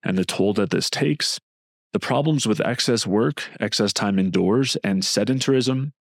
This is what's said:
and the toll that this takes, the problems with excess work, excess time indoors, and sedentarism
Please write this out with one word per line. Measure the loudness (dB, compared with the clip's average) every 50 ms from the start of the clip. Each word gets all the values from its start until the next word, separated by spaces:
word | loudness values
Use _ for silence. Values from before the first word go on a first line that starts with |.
| -4
and | -2 0
the | 0 -2
toll | -2 -2 0 0 0 2
that | 0 0 0
this | 0 -2 -2 -2
takes, | -2 -2 0 0 0 -2 -2 -4 -4 -6 _ _ _ _ _ _ _ _ _ _ -6
the | -6
problems | -2 0 0 0 2 2 2 2 2
with | 0 0 0
excess | 0 -2 -2 -2 0 0 0 0 0
work, | 0 0 2 2 0 -2 -4 -10 -14 -8 -6
excess | -6 -4 0 0 0 0 0
time | 0 0 0 2
indoors, | 2 0 2 2 2 2 4 4 2 2 0 -2 -2 -2
and | 0 0 0 0
sedentarism | 0 0 0 0 0 0 0 2 2 2 2 2 2 0 0 -2 -4 -8 _